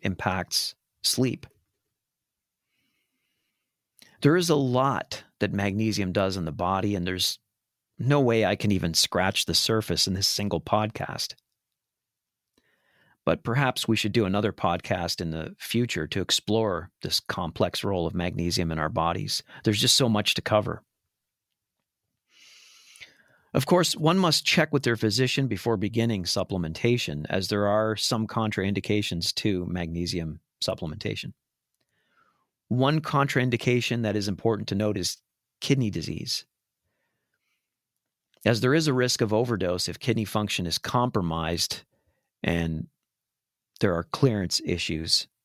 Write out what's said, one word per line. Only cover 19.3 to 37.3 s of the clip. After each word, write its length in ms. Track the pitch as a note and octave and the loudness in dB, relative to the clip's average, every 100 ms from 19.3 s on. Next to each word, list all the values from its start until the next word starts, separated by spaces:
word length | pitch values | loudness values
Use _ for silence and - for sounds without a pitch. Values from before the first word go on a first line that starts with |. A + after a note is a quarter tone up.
| - - - A2 | -6 -8 -2 0
There's 160 | G#2+ | 2
just 160 | - - | 4 4
so 100 | B2 | 4
much 260 | G#2+ G#2 - | 2 2 -2
to 60 | |
cover. 400 | - G#2+ F#2 - - _ _ _ _ _ _ _ _ _ _ _ _ _ _ _ - - - - - - - _ _ _ _ | 2 2 2 -6 -12 _ _ _ _ _ _ _ _ _ _ _ _ _ _ _ -20 -20 -20 -20 -20 -20 -20 _ _ _ _
Of 120 | - C3 | -2 4
course, 320 | F3+ E3 - | 4 4 2
one 200 | D#3 F#3 | 2 4
must 280 | F3 D3 - | 4 2 2
check 260 | - D#3 | 2 2
with 120 | C#3+ | 2
their 120 | B2 A2+ | 2 2
physician 520 | A2 G#2 B2+ - C3 | 2 2 0 2 0
before 280 | G2 A#2+ A2 | -2 0 0
beginning 480 | G#2 A2+ A#2 G#2 | 0 0 0 0
supplementation, 1000 | E2+ - F2+ F#2+ D#2+ E2 A#2 A#2+ - - - | -2 -2 -2 -2 -2 0 0 0 -2 -6 -4
as 200 | F#2+ F#2+ | -4 -2
there 180 | G#2 G2+ | 0 2
are 300 | G#2+ A2 G#2+ | 2 2 0
some 300 | - A#2 A2 | -2 -2 -2
contraindications 1080 | A#2 G#2+ G#2 F#2+ G2+ - G#2 G2+ E2+ - - | -2 -2 0 -2 -2 0 -2 0 -4 -4 -2
to 300 | A2 F#2 F2 | -2 -2 -4
magnesium 760 | F2 E2 E2+ F2 F2+ E2 D#2+ _ _ | -6 -4 -4 -4 -4 -6 -10 _ _
supplementation. 680 | - - E2 D2 - G#2 - - _ _ _ _ _ _ _ _ _ _ _ _ _ | -6 -4 -6 -6 -6 -6 -10 -16 _ _ _ _ _ _ _ _ _ _ _ _ _
One 320 | A#2+ C3+ D#3 | 2 2 2
contraindication 1040 | - C#3+ C#3 C3 B2+ A#2+ - A#2+ - A#2 | 0 0 2 2 0 0 2 0 0 -2
that 120 | A2 G#2 | 0 0
is 140 | G#2 | -2
important 400 | F#2 A2+ G#2 G#2 | -2 0 0 -2
to 60 | G2 | 0
note 220 | G#2+ G2+ | 0 0
is 200 | F2 - _ _ _ _ | -4 -6 _ _ _ _
kidney 300 | - C3+ A2 | 0 2 2
disease, 560 | F2 D2 - - - - _ _ _ _ _ _ _ _ | -2 -6 -8 -6 -8 -10 _ _ _ _ _ _ _ _